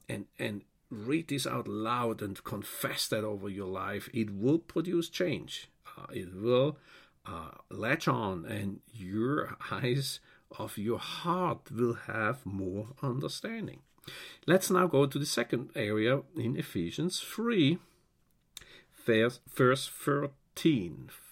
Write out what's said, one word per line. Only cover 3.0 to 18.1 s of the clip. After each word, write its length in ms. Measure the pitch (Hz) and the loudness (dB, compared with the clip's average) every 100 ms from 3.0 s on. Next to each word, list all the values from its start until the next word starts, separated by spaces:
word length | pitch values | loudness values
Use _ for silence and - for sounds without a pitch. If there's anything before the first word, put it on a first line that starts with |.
| - | -2
that 160 | 113 | 0
over 240 | 107 104 101 | -2 -4 -4
your 200 | 98 95 | -6 -4
life. 420 | 92 95 101 - | -4 -4 -4 -4
It 160 | 113 104 | 0 0
will 300 | 98 117 165 | 2 4 4
produce 480 | - - 170 170 170 | 2 -2 0 0 0
change. 640 | - 180 107 - - - _ - - | -2 0 -2 -6 -12 -14 _ -18 -16
Uh, 100 | - | -10
it 220 | 117 90 | -8 -8
will, 440 | 92 110 123 143 156 - - - _ - | -2 4 6 4 0 -10 -20 -20 _ -10
uh, 260 | 85 80 - - | -10 -10 -14 -14
latch 380 | 101 110 160 160 | -4 0 2 2
on, 360 | 123 107 92 107 | 2 0 -2 -4
and 360 | 107 101 98 - | -4 -4 -6 -12
your 640 | 113 90 104 123 143 98 - - | -12 -6 0 0 0 -2 -6 -6
eyes 480 | 95 131 131 135 - - - _ - | -2 0 0 0 -6 -12 -20 _ -10
of 200 | 107 - | -8 -4
your 220 | 104 104 | -2 -2
heart 720 | - - 175 180 180 - - | -4 -4 -2 0 0 -2 -4
will 220 | 123 120 | 0 0
have 520 | 117 - 110 107 127 - | 0 -4 0 0 0 -4
more 420 | 98 95 98 110 - | -4 -2 -4 -6 -4
understanding. 800 | 139 123 147 - - 226 190 - - _ - - - - - | -2 -2 -2 -4 -6 -6 -8 -10 -18 _ -18 -14 -16 -6 4
Let's 240 | 185 - | 4 6
now 180 | 180 180 | 4 6
go 180 | 135 139 | 6 4
to 140 | 139 | 2
the 60 | 147 | -2
second 440 | - 120 120 131 - | 0 0 -2 -4 -2
area 480 | 104 107 110 135 - - | 0 2 4 2 0 -4
in 220 | 113 139 | -2 -2
Ephesians 640 | - - 85 - 170 - | -2 -2 -2 -2 -2 -2
three, 560 | - - 233 220 160 175 - _ _ | -6 -4 2 6 6 4 -2 _ _